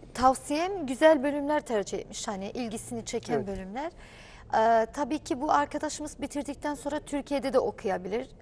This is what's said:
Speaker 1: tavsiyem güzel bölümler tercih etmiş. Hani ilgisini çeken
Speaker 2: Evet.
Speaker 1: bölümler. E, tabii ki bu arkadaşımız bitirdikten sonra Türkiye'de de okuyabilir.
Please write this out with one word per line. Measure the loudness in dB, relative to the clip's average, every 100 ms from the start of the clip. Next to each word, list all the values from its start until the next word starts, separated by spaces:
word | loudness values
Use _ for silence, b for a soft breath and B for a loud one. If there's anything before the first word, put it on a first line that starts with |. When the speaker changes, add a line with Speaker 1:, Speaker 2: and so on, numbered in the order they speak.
| -12
Speaker 1:
tavsiyem | 4 6 6 0 -2 0 -2 -4
güzel | 6 8 8
bölümler | 4 -2 0 -2
tercih | 0 -2 -2 -6
etmiş. | -6 -8 -6
Hani | -6 -6
ilgisini | -6 -6 -6 -8 -8 -6
çeken | -6 -2
Speaker 2:
Evet. | -2 -2
Speaker 1:
bölümler. | -6 -8 -8 -8 -10 B B B B B 4
E, | 6 6 4
tabii | -2 -2 -2
ki | -2 -2
bu | 2
arkadaşımız | 4 2 -2 -4 -6 -10 -8
bitirdikten | -6 -4 -6 -6 -6 -4
sonra | -4 -6
Türkiye'de | -4 -6 -2 -2 2
de | 2
okuyabilir. | 2 -2 -2 -2 -2 -4 -6 -6